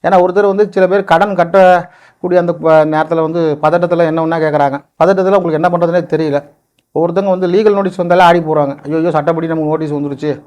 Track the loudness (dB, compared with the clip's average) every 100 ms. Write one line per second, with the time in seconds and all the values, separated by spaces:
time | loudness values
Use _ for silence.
0 | 2 2 2 2 0 0 -2 0 0 0
1 | 2 0 2 0 0 4 4 4 0 _
2 | _ _ -2 0 0 -2 2 2 2 -2
3 | -2 -2 -2 -2 -2 0 0 0 0 0
4 | 0 -2 -2 -2 -2 0 -2 -4 _ _
5 | 0 2 2 0 0 -2 0 0 0 -2
6 | -2 -4 -2 -4 -6 _ _ _ _ -4
7 | -2 -2 -2 -2 0 2 2 0 -2 -4
8 | 0 4 4 4 0 -2 -2 -6 -6 -2
9 | 0 0 -2 -4 -4 -4 -2 -4 -4 -6
10 | -6 -6 -6 -6